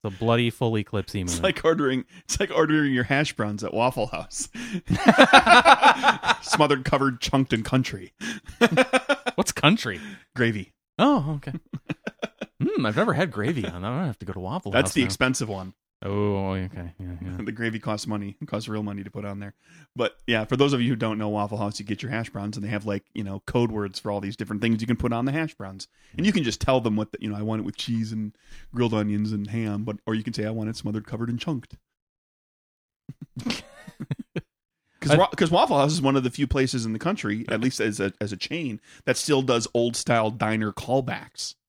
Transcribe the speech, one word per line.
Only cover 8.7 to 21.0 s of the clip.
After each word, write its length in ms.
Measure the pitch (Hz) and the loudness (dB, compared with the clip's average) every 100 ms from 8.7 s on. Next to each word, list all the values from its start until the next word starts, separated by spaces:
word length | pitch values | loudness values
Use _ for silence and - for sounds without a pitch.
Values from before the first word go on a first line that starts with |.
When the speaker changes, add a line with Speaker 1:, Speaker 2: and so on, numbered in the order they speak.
| 175 - 254 - 277 247 | 4 4 2 2 -2 0
Speaker 1:
What's 160 | - 208 | -2 -2
country? 480 | - 147 220 117 92 107 98 _ | 2 2 2 -2 -8 -10 -16 _
Speaker 2:
Gravy. 380 | - 117 104 90 _ _ - | 0 0 0 -8 _ _ 2
Speaker 1:
Oh, 360 | 247 285 143 147 | 4 4 0 -4
okay. 160 | - 131 | -6 -12
<laughs> 60 | _ - - - - _ - _ - _ | _ -12 -8 -8 -8 _ -12 _ -16 _
Hmm, 220 | 339 427 | 0 2
I've 100 | 110 | 0
never 180 | 110 220 | 2 2
had 180 | 147 180 | 0 -2
gravy 340 | 101 110 151 | -2 -2 -2
on 160 | 98 87 | -4 -6
that. 100 | 98 | -4
I 140 | 131 | -4
have 140 | 165 - | -4 -6
to 60 | |
go 80 | 95 | -10
to 60 | 92 | -8
Waffle 320 | 92 165 202 | -6 -6 0
Speaker 2:
That's 180 | - - | 0 2
Speaker 1:
House 40 | |
Speaker 2:
the 80 | - | 0
Speaker 1:
now. 40 | |
Speaker 2:
expensive 440 | 117 95 127 131 110 | -2 0 -2 0 -4
one. 240 | 98 92 - _ _ | -6 -10 -18 _ _
Speaker 1:
Oh, 480 | 98 101 104 98 98 | -6 -2 0 -2 -2
okay. 420 | 95 92 92 87 - | -4 -6 -10 -14 -12
Yeah, 80 | 92 87 | -12 -10
yeah. 180 | 92 90 | -10 -8
Speaker 2:
<laughs> 60 | |
The 80 | 104 | -8
gravy 280 | 110 117 110 | -6 -6 -4
costs 260 | - 107 | -6 -6
money. 320 | 110 104 101 - | -4 -6 -8 -12
It 80 | 156 | -8
costs 220 | 107 107 | -8 -6
real 140 | 107 | -6
money 200 | 104 101 | -6 -8
to 60 | 98 | -10
put 160 | 117 | -10
on 140 | 101 98 | -10 -10
there. 160 | 101 _ _ - - | -14 _ _ -20 -14
But 200 | - 117 - - | -4 -4 -2 -2
yeah, 180 | 113 | 0
for 100 | 107 | 0
those 160 | 131 143 | 2 2
of 80 | 135 | 4
you 100 | 120 | 0
who 60 | |
don't 220 | 117 | 0